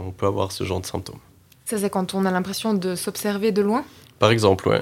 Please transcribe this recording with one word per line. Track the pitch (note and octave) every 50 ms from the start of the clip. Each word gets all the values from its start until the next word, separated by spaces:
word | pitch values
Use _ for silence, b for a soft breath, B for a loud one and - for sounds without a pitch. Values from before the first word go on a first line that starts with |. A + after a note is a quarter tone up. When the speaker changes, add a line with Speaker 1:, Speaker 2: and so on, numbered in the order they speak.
| F#2+
Speaker 1:
on | F#2+
peut | F#2 - G2+
avoir | G2 G#2 G2+ G2 F#2+
ce | - - F#2+
genre | F#2 F2+ F2+
de | F2+
symptômes. | - - G#2+ G2+ - - - - - _ _ _ _ _ _ -
Speaker 2:
Ça, | - A#3
c'est | G#3 G3+ G3
quand | - F#3+ F#3 - -
on | F#3+ F#3+
a | F#3+
l'impression | F#3 F3+ F#3 F#3+ G3 - - A3 G#3+
de | F#3+ F3 F#3 F3+
s'observer | F3 - G#3 F3+ - - G#3 G3+ G3 G#3 A3+
de | F#3+ G#3
loin ? | G3+ G3+ A3 C4+ D4 - B B B B B -
Speaker 1:
Par | G#2+ G#2+
exemple, | A#2 A2+ G#2+ G2 G2 G2 - G#2+
ouais, | G#2+ -